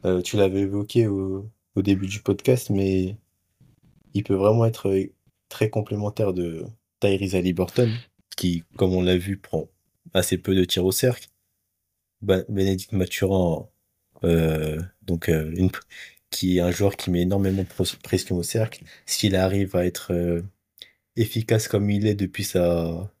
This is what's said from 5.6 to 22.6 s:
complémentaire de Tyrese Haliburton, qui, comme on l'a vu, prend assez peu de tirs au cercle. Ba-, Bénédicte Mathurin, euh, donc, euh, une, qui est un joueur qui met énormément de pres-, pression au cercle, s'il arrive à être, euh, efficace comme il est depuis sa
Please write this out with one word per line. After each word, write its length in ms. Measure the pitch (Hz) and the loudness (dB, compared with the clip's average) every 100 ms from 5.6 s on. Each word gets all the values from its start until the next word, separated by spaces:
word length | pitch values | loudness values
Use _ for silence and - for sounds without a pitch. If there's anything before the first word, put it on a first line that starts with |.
| 107 | 0
complémentaire 640 | 110 104 104 104 - 104 | 0 -4 -4 -4 -2 -2
de 320 | 90 87 82 87 110 _ _ | 0 -4 -6 -12 -16 _ _
Tyrese 360 | 101 98 98 92 | 0 2 0 0
Haliburton, 540 | 90 87 90 - 120 113 - _ _ - | 0 0 -2 2 0 0 -10 _ _ -4
qui, 260 | 92 85 - - | -2 -2 -6 -2
comme 160 | 95 | 0
on 80 | 92 | 2
l'a 160 | 90 90 | 2 2
vu, 200 | 95 98 | 0 -8
prend 300 | - 82 - _ _ _ - | -6 -6 -6 _ _ _ -4
assez 240 | 95 - 90 | -2 0 -2
peu 180 | - 95 | 0 2
de 80 | |
tirs 220 | 90 - 92 | 2 2 0
au 60 | |
cercle. 360 | 92 127 120 - _ _ _ _ _ _ _ _ _ | 2 0 -2 -10 _ _ _ _ _ _ _ _ _
Ba-, 240 | 101 92 - | 0 0 0
Bénédicte 440 | 101 95 95 - | 0 0 0 -2
Mathurin, 760 | 98 90 - 95 95 87 80 - _ _ _ _ _ | -2 -2 0 0 2 2 0 -6 _ _ _ _ _
euh, 560 | 87 82 80 78 76 78 92 _ | 2 2 2 0 -4 -6 -8 _
donc, 280 | - 85 - | -6 -4 0
euh, 220 | 80 78 87 | 0 0 0
une, 160 | 92 - - - - _ _ | 0 0 -16 -20 -20 _ _
qui 280 | - 92 90 | -4 0 2
est 40 | |
un 100 | 87 | 2
joueur 240 | 85 98 - | 2 0 0
qui 160 | - | -2
met 100 | 87 | 0
énormément 420 | 87 98 95 95 | 2 0 0 -2
de 40 | 92 | -4
pres-, 300 | - 92 - | -4 -4 -4
pression 340 | - - - 90 | -4 -4 -2 -4
au 60 | |
cercle, 400 | 82 113 110 - - - - | -2 -2 -4 -6 -20 -20 -8
s'il 300 | - 104 95 | -2 0 2
arrive 400 | 95 98 95 90 | 2 2 0 0
à 100 | 90 | 0
être, 280 | 87 - | -4 -4
euh, 280 | 87 87 85 95 _ _ _ - _ _ - | -2 0 -2 -6 _ _ _ -20 _ _ -4
efficace 520 | 113 117 113 110 - | -2 -2 0 0 2
comme 220 | 104 101 | 0 0
il 180 | 101 107 | 2 0
est 80 | 104 | 0
depuis 280 | 95 - | -2 -4
sa 680 | 95 92 | -2 0